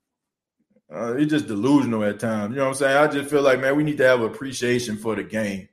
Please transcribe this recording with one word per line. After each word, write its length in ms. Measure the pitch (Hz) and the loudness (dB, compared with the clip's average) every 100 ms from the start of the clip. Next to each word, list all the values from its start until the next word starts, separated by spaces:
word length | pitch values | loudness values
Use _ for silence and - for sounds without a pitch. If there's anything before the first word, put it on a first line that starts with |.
| _ _ _ _ _ _ _ _ _ | _ _ _ _ _ _ _ _ _
uh, 220 | 76 117 127 | -10 -6 -2
it's 160 | 151 | 0
just 160 | 151 104 | 0 -2
delusional 560 | 104 123 143 120 113 | -2 2 2 2 0
at 160 | 104 104 | -2 -2
times. 320 | 117 110 101 | -4 -4 -4
You 60 | 131 | -2
know 80 | 135 | -2
what 40 | |
I'm 60 | 131 | 0
saying? 220 | 139 135 | 2 4
I 100 | 151 | 4
just 220 | 143 139 | 0 -2
feel 120 | 147 | 2
like, 180 | 139 127 | 4 2
man, 160 | 131 143 | 2 0
we 80 | |
need 140 | 151 143 | 0 4
to 80 | 127 | 4
have 160 | 127 | 4
appreciation 760 | 110 107 135 127 120 123 120 104 | 2 -4 -10 -4 0 0 -2 -6
for 180 | 113 104 | -4 -4
the 80 | |
game. 440 | 95 110 104 98 90 | -4 -4 -4 -6 -12